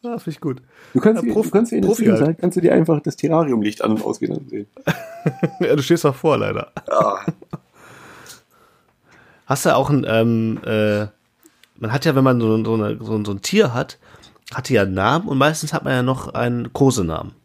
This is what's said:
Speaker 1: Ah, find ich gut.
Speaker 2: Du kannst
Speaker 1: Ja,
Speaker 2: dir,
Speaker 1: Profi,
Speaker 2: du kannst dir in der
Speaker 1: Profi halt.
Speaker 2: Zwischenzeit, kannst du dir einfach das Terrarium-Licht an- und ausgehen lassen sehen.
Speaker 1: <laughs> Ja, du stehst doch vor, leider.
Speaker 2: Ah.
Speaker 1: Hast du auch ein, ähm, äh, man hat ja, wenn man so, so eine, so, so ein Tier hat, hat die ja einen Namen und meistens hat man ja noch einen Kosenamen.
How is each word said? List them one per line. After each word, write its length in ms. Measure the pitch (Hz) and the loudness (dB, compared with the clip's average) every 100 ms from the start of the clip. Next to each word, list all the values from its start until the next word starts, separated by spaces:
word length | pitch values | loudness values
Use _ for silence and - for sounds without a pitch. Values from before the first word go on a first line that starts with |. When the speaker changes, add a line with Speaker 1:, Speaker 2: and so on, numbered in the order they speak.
Speaker 1:
Ah, 140 | 240 233 | -8 -8
find 160 | - | -8
ich 60 | 151 | -8
gut. 200 | 131 131 _ _ - | -8 -8 _ _ -4
Speaker 2:
Du 60 | 123 | 2
kannst 220 | 208 226 | 4 2
Speaker 1:
Ja, 60 | - | 0
Speaker 2:
dir, 40 | |
Speaker 1:
Profi, 160 | 208 220 | 0 2
Speaker 2:
du 20 | |
kannst 180 | 196 233 | 2 2
dir 60 | 226 | 0
in 60 | |
der 60 | 196 | 0
Speaker 1:
Profi 180 | 226 214 | 2 2
halt. 100 | 165 | 4
Speaker 2:
Zwischenzeit, 240 | 143 160 | 2 2
kannst 160 | 180 180 | -2 2
du 40 | |
dir 120 | 165 | 4
einfach 280 | - 160 151 | 4 4 0
das 120 | 156 | -2
Terrarium-Licht 680 | - 143 160 156 120 104 107 | -4 0 2 2 0 -2 -2
an- 100 | 107 | -2
und 100 | 110 | 0
ausgehen 280 | - - - | -2 -4 -4
lassen 160 | - 131 | -6 -8
sehen. 180 | 107 101 - | -12 -12 -10
Speaker 1:
<laughs> 760 | 269 - - - - - - - | -6 -6 -8 -6 -6 -4 -8 -4
Ja, 160 | 165 147 | 0 0
du 60 | |
stehst 200 | 131 170 | 2 2
doch 120 | 147 131 | 2 0
vor, 200 | 160 127 | 0 2
leider. 340 | 104 104 - - - | 0 -4 -8 -12 -2
Speaker 2:
Ah. 300 | - 107 98 101 - - - _ _ - - - - - - _ _ _ _ _ _ _ _ _ _ _ | 2 2 0 -6 -8 -14 -18 _ _ -20 -20 -20 -20 -20 -20 _ _ _ _ _ _ _ _ _ _ _
Speaker 1:
Hast 180 | 131 | -2
du 120 | 175 123 | 2 2
auch 140 | 135 | 2
ein, 140 | 143 - | 0 2
ähm, 500 | 113 117 113 113 107 - | 2 2 2 0 -4 -2
äh, 400 | 110 107 104 104 _ _ _ _ _ _ _ | 0 2 0 -4 _ _ _ _ _ _ _
man 140 | 110 | -4
hat 120 | 131 | -2
ja, 120 | 165 135 | 2 4
wenn 80 | |
man 160 | 131 123 | 4 4
so, 240 | 113 110 | 2 2
so 100 | 110 | 0
eine, 220 | 113 107 110 | 0 -2 -4
so, 240 | 110 110 | -4 -4
so 60 | 101 | -4
ein 120 | 101 | -6
Tier 300 | - 208 196 | -2 2 2
hat, 260 | 120 - - _ - - _ - | 0 -6 -10 _ -20 -20 _ -12
hat 160 | - - | -10 0
die 60 | |
ja 80 | 120 | 0
einen 120 | 98 | 2
Namen 340 | 92 101 151 208 | 0 0 0 -2
und 100 | 139 | 0
meistens 340 | 143 160 151 | 0 0 -4
hat 120 | 160 | -4
man 80 | 139 | -2
ja 100 | 127 | -2
noch 320 | 123 131 - | 0 -2 -6
einen 380 | - 120 120 120 | -4 -2 -2 -6
Kosenamen. 600 | - 135 110 85 80 87 - | 2 2 2 -2 -4 -8 -16